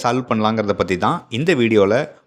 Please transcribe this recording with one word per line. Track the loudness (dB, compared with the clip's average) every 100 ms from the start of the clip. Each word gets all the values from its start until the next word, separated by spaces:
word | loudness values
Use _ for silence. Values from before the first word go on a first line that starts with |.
சால்வ் | 0 -2 -2
பண்ணலாங்கிறத | -2 0 0 -2
பத்தி | -2 -2 0
தான் | 0 -2 -6
இந்த | -4 0 2
வீடியோல | 2 4 4 2 -2 -12